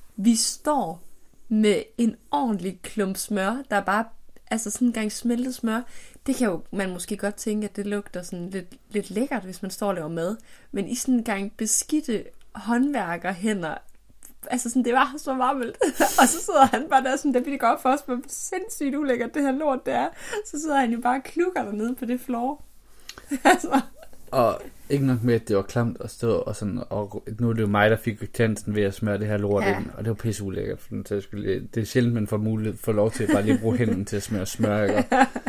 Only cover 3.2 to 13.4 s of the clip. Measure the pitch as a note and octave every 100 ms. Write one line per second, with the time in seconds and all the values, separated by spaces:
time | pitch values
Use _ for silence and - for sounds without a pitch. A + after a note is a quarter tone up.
3.2 | - G3+ F#3+ B3+ C#4 G3+ G3 G#3 A3+ -
4.2 | - - - A3 G#3 - B3 A3+ G#3+ -
5.2 | A#3+ A#3+ B3+ B3 A3+ A3+ - - - -
6.2 | - B3+ A3 E3+ - G3 F#3+ F3+ - G#3
7.2 | G3+ G#3 A3+ G#3+ G#3 - G3+ G3+ G3+ F3+
8.2 | F3 F3+ F3 F#3+ F3 - - G#3 G3 G3
9.2 | C#4 A#3+ F#3 F#3 F#3+ - G3+ F3+ D#3 E3
10.2 | F3 A3+ - - - G3 - A#3+ - B3
11.2 | A3+ G3 G3 - G#3+ - - D4+ D4 G#3+
12.2 | - - - G#3+ G3+ A#3+ C#4+ C4+ F3 E3+
13.2 | F3+ F3+